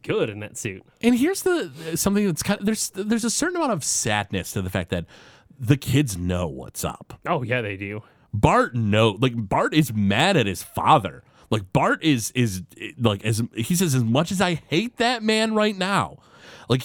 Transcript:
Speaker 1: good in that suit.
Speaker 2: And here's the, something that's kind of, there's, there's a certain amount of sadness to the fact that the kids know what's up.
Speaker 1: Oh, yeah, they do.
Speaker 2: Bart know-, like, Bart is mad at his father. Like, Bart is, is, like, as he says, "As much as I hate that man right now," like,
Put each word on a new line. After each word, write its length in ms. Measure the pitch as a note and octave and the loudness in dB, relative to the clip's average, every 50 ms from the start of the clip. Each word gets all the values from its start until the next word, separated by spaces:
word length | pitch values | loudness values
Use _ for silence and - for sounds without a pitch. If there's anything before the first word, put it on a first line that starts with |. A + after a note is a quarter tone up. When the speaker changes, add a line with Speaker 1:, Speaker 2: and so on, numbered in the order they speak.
Speaker 1:
good 260 | - - E3+ G#3+ D#3+ A2+ | -6 -2 0 0 0 -2
in 120 | G2+ G#2 | -4 -8
that 180 | G#2 G2+ - - | -10 -12 -10 -8
suit. 240 | - A2 F#2+ F#2+ - _ _ _ | -8 -8 -8 -8 -14 _ _ _
Speaker 2:
And 160 | - A#3 B3 | 2 2 4
here's 260 | A3+ C4+ E4+ G4 - | 4 2 0 0 0
the, 300 | - - B3+ D4 G#3+ E3 B2+ D#3 D#3+ D#3+ E3+ | 0 0 0 0 -2 -6 -10 -12 -10 -6 -4
something 320 | - - G3 G3+ G#3 G#3 | -2 0 2 2 2 2
that's 160 | G3 D#3+ - | 2 0 0
kind 180 | - - G3+ - | -2 -2 -2 0
of, 60 | G3+ | 0
there's, 240 | G#3 A3 - - - | -2 -2 -2 -4 -6
there's 340 | - F#3+ G3+ G#3 A#3 A3+ A3+ | -6 -6 -2 0 0 0 0
a 60 | A#3 | -2
certain 260 | - - D4 F4+ F4+ | -2 -2 -2 -2 -2
amount 160 | F4 D#4+ C4+ | -2 -2 -2
of 100 | G#3+ D#3 | -2 -2
sadness 720 | - - - - - A#2 G#2 G#2 G2+ - - F#2 E2+ - | -2 -2 -2 -2 0 0 0 0 -2 -2 -4 -4 -4 -4
to 80 | - G#2+ | -4 -4
the 80 | F#2+ F#2 | -4 -2
fact 220 | - G2 F2 - | -2 -4 -2 -2
that 160 | F#2+ F2 E2 - - - - - - - _ - - - | -4 -4 -4 -6 -12 -20 -20 -20 -20 -20 _ -20 -16 -4
the 200 | C3 G#2+ C#3+ C3+ | 0 2 2 2
kids 400 | - - B2 C#3 D3+ A#2+ G2 F2 | 0 0 0 0 0 0 -2 -6
know 280 | F2+ F2+ F2+ F2 F2 | -4 -4 -2 -2 -4
what's 380 | D#2 C2+ C2 B1+ B1 - - - | -6 -8 -10 -14 -14 -12 -8 -8
up. 340 | C#2 - - - - - - - | -8 -8 -10 -16 -20 -18 -10 -4
Speaker 1:
Oh, 160 | D3 F3 C#3+ | -2 -2 -2
yeah, 200 | B2 A2 B2 B2 | -2 -2 -2 -2
they 140 | A2+ G2+ G2 F#2+ | -4 -4 -6 -8
do. 240 | G2+ G2+ G#2 G#2+ - - _ _ _ _ - | -8 -10 -10 -12 -14 -18 _ _ _ _ -2
Speaker 2:
Bart 400 | G#2 A2+ D3+ F#3 B3 B3+ G3 A#2+ | 2 4 4 6 4 2 2 0
know-, 420 | B2 A2+ G2+ G2+ G#2+ A2 A2+ G#2 - | 0 2 4 4 6 6 4 4 2
like, 140 | B2+ C3+ A#2 | 0 0 0
Bart 380 | A#2 G#2+ F#2+ B2 C#3+ D#3 D4+ | -2 -4 -2 0 0 0 2
is 220 | G3+ D#3 D#3 B2 A2 | 4 2 2 2 2
mad 420 | G#2 G2+ G2 G2 A2+ D#3 F#3+ G3+ | 0 2 2 4 4 4 4 4
at 80 | D3+ A2 | 2 2
his 180 | G2+ F2+ - | 2 0 -4
father. 600 | - - - - - C3 C#3+ C3+ F#2+ F2 C2+ - - _ _ - - - | -8 -10 -6 0 4 6 6 6 4 0 -8 -12 -20 _ _ -14 -6 -2
Like, 240 | A2 G#2+ G2 - | -2 -2 -2 0
Bart 300 | - C3+ D3 G3+ F#3 - | 0 2 2 2 0 0
is, 300 | D3+ D#3+ C#3+ A#2 G#2+ - | 2 2 2 2 0 -2
is, 320 | - B2+ B2 A2 F#2 F#2 F2 - - - F#2+ G2+ - - | 0 0 0 0 -2 -6 -10 -12 -14 -14 -14 -12 -4 0
like, 260 | A#2+ A2 G#2 F#2+ - | 0 0 0 0 -2
as 180 | G#2+ A#2 G#2 A#2+ - - | -2 0 0 -2 -4 -4
he 200 | G#2+ A#2 - F3+ | -4 -4 -2 0
says, 200 | E3+ F#3+ D#3+ C3 | 0 2 2 2
"As 100 | C3 A#2 | 2 2
much 260 | A2 A#2 C#3 F3 - | 2 2 2 0 0
as 120 | G3+ F3+ | 0 0
I 140 | G3+ F3+ E3+ | 0 0 0
hate 420 | C#3+ - - D3+ E3+ A3 A#3+ - - | -2 -4 -2 -2 -2 -2 -2 -2 -2
that 240 | A#3 A#3 B3+ A3+ | 0 0 0 0
man 320 | G#3+ A3 A3 A3 A3 A3 A3 | 0 0 0 2 2 0 2
right 220 | G#3+ G#3+ G#3+ G#3 | 2 0 0 0
now," 420 | F#3+ F3+ F#3+ G3+ F3 G#2 C#2 - - - - - - - - - - - - | -2 -2 -2 0 0 -2 -2 -6 -14 -20 -20 -20 -20 -20 -20 -20 -8 -4 -2
like, 140 | B2 C3 | -2 -2